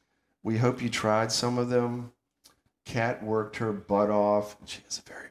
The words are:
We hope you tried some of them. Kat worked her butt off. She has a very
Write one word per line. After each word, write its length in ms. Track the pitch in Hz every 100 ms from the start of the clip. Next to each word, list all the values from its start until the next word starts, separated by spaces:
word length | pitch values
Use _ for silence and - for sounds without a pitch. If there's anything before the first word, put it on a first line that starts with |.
| _ _ _ _
We 140 | - 113
hope 240 | 123 123
you 80 | 120
tried 420 | - 110 107 113
some 260 | - 120 123
of 120 | 123
them. 420 | 123 120 120 117 _ _ _ _ _ _ _ -
Kat 380 | 123 117 -
worked 340 | 107 110 107 -
her 140 | 113
butt 380 | 101 - 101 104
off. 480 | 104 104 104 104 - -
She 160 | - _
has 140 | -
a 100 | -
very 200 | - -